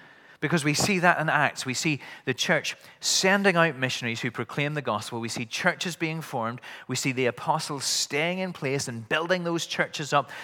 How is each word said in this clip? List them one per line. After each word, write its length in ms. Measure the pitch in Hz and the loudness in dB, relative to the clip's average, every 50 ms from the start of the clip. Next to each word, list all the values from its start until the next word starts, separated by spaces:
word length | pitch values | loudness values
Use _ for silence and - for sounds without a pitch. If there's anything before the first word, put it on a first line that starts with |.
| - - - - - - - - | -20 -20 -20 -20 -20 -20 -8 -4
Because 220 | 156 139 170 160 139 | 0 2 2 2 4
we 100 | 151 151 | 2 2
see 260 | - - 208 196 175 | 2 2 2 4 6
that 200 | 170 180 165 139 | 6 6 6 4
in 80 | 156 | 4
Acts. 380 | 156 135 151 143 107 - - - | 2 4 4 4 2 0 -2 -4
We 80 | 131 123 | -4 -2
see 260 | - - 160 143 127 - - - - - | 0 0 0 0 0 -4 -10 -16 -6 -4
the 100 | 135 127 | -2 -2
church 440 | - - - 165 139 - - - - - - - - | 0 2 2 2 2 0 -2 -8 -10 -12 -20 -14 -6
sending 560 | - - - - 185 190 196 202 196 196 170 | -2 0 2 4 4 4 4 6 6 6 6
out 200 | 170 165 165 127 | 6 4 4 2
missionaries 440 | 131 131 127 - - 123 117 113 - | 0 -2 -2 -2 -2 -2 -2 -2 -2
who 100 | - 123 | -4 -4
proclaim 420 | - - 117 - - 156 143 147 151 | -4 -4 -6 -4 -2 -2 -2 -2 -2
the 80 | 147 | -2
gospel. 380 | 131 123 107 104 110 - 120 117 | -2 0 -2 -2 -2 -4 -6 -6
We 80 | 117 | -4
see 180 | 113 - 131 120 | -4 -4 -6 -6
churches 520 | 113 - - - 180 160 - - 185 165 | -6 -4 -2 0 0 0 0 -4 -6 -4
being 240 | - 170 156 160 165 | -4 -4 -4 -4 -6
formed. 400 | 147 - - 120 110 113 120 127 - - - - - | -6 -6 -4 -4 -2 -4 -4 -8 -12 -14 -16 -12 -8
We 80 | - 127 | -6 -4
see 160 | - - 139 | -2 -2 0
the 140 | 127 131 127 | 0 2 2
apostles 580 | 120 113 - - 160 147 160 - - 147 135 - | 0 0 -2 -2 -2 -2 0 -2 -4 -6 -4 -2
staying 560 | - - - - - 143 143 160 175 180 185 | -2 0 0 -2 -2 -2 -2 0 0 -2 -2
in 140 | 185 185 170 | -4 -6 -6
place 340 | - 147 131 139 139 - | -4 -2 -2 -2 -2 -2
and 200 | 139 120 117 110 - | -4 -6 -8 -4 0
building 340 | 156 156 170 170 185 180 170 | 0 2 2 2 0 0 0
those 220 | 170 170 160 - | 0 -2 -2 -2
churches 480 | - - - 160 - - - 151 127 147 | -4 -2 -2 -4 -4 -4 -8 -2 2 2
up 180 | 143 135 - - - | 2 2 0 -4 -14